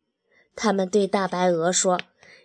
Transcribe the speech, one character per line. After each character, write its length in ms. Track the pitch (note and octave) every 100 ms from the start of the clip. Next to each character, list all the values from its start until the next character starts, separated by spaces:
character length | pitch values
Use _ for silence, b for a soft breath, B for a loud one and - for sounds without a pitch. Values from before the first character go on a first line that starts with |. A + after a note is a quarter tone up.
| _ _ _ _ _ -
他 160 | A3+
们 180 | G3 F#3
对 160 | G#3 F#3+
大 220 | G3+ F#3
白 240 | F3+ F3+
鹅 220 | E3+ E3+
说 260 | F3+ F#3+ F3+ - b b b